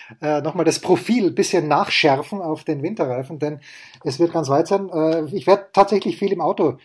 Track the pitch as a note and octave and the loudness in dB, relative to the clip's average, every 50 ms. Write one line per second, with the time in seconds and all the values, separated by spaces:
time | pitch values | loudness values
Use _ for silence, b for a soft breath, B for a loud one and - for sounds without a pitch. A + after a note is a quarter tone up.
0 | B B A2+ B D3+ D3 D3+ D3 C#3 D#3 - F3 D#3+ D#3+ - - - - F3+ - | B B -16 B -4 -2 -2 -2 -2 -4 -2 0 0 0 0 0 2 2 2 2
1 | - - A3+ B3 G#3 E3 B2+ - G3 - - F3 D#3 D3+ D3 D#3 G3 - - - | 2 0 0 2 2 0 0 0 -2 0 0 0 2 2 2 2 2 0 0 2
2 | - D3+ C3+ C#3 C#3+ - G#3 G3+ F3+ D#3+ D#3 D#3 - - D#3 C#3+ C3+ F3+ A3 G#3+ | 4 4 4 2 0 -4 -8 -8 -6 -4 -6 -6 -4 -6 -6 -4 -4 -6 -4 -4
3 | E3 C3 B2 B2+ C3+ C3+ E3 C#3 D3 D3 D3+ D3 B B B B B B B B | -4 -4 -4 -4 -6 -8 -8 -6 -6 -6 -6 -8 B B B B B B B B
4 | B D3+ C3 - E3+ E3+ - E3+ D3+ B2+ C3+ D3 E3 - G3+ G3 G3 F#3 E3+ D#3+ | B -6 -2 0 0 0 0 -2 -2 0 2 2 2 2 0 -2 -2 -2 -4 0
5 | D#3 D#3+ E3 E3 D#3 D3 F3+ G3 B2+ F3+ G3 G3 - - - G3 G3 G3+ G#3+ G3 | 0 0 0 0 -2 -4 -6 -2 2 4 4 2 2 0 4 4 4 6 4 0
6 | - G#3 D#3 - G3+ F#3+ F#3+ F3 D#3 D#3+ G3 - F#3 C#3+ - b b | 0 0 -4 -2 -2 -2 -2 -2 -2 -2 0 0 0 0 -2 b b